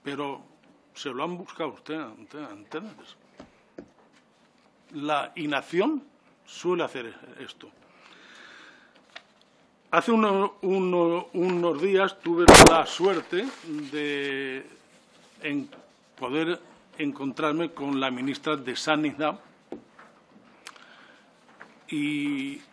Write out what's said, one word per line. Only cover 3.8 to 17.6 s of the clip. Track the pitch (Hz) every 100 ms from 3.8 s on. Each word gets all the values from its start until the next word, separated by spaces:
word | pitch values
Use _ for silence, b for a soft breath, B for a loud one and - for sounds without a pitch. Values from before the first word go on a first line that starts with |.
| - _ - _ _ _ _ _ _ _ _
La | 156 147 147 -
inacción | - 147 139 - 170 233 294 - _ _ _
suele | - - 175 175
hacer | 143 135 117 - - 127
esto. | 123 - - - B B B B B B B B B B B B _ - _ _ _ _ _ _ _
Hace | 165 -
uno-, | 226 214 196 196 -
uno-, | 196 196 185 175 170 170 170
unos | 180 180 175 170 143
días | 190 190 190 -
tuve | 165 170 170 - 165
la | 165
suerte | 143 - 185 170 - 180 262 - 165 151 143
de | 147 147 143 143 135 135 131 - - - - _ - - -
en-, | 151 143 127 - - _ _ -
poder | 127 147 160 170 - - - -
encontrarme | 147 135 135 - 156 156